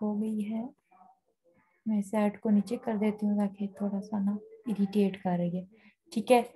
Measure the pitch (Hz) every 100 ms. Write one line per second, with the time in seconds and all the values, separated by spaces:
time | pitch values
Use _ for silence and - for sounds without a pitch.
0 | 214 208 220 214 208 220 247 - _ _
1 | - _ _ _ _ _ _ _ - 214
2 | 196 214 208 208 226 208 196 240 - 220
3 | 214 208 208 208 202 196 202 - 202 196
4 | 196 208 196 208 - - - 196 196 208
5 | 196 190 185 175 175 180 185 - - _
6 | _ 233 202 247 233